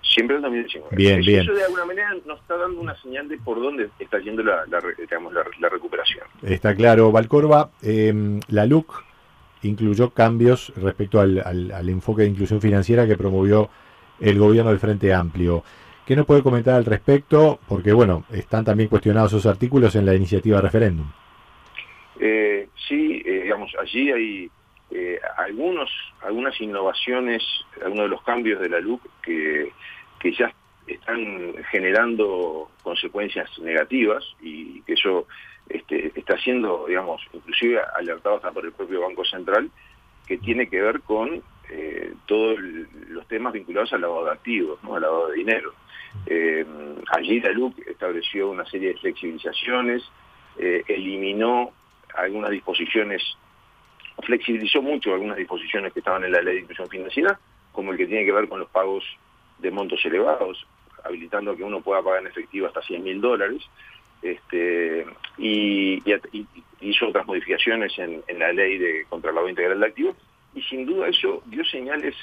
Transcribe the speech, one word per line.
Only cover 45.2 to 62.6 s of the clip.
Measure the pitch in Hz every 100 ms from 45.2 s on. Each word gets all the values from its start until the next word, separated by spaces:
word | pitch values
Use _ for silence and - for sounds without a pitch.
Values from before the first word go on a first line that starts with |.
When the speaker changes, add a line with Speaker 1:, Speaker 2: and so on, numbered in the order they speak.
| 82
Speaker 1:
de | 76
dinero. | 104 110 76 - _ - - 104 95
Eh, | 82 82 80 78 76 73 73 -
allí | 80 85 117
la | -
luc | 110 127 - -
estableció | - 92 85 82 101 98
una | 92 82
serie | 98 92
de | 87
flexibilizaciones, | 95 82 87 80 82 78 - 123 120 120 - _ _ _ _ -
eh, | 90 87 -
eliminó | 90 95 95 98 101 113 123 123 _ _ _ _ -
algunas | 90 104 104
disposiciones, | 101 90 85 82 110 104 95 - - _ _ _ _ _ _ - -
flexibilizó | - 120 - 113 107 151
mucho | 135 147 107
algunas | 95 104 98
disposiciones | 87 87 - 107 95
que | 90
estaban | 95 95
en | 92
la | 90
ley | 90 92
de |
inclusión | 90 87 90
financiera, | 95 92 135 185 - _ _ _
como | - 98
el | 92
que | -
tiene | 107
que | 98
ver | 101 104
con | 95
los | 85
pagos | - 95 98 - - _ _ _ _
de | 95
montos | 92 98 87
elevados, | 87 87 123 156 95 90 - _ _ -
habilitando | - 87 85 101 104 90
que |
uno | 98 98
pueda | 82 98
pagar | 92 92
en | 92
efectivo | 87 82 98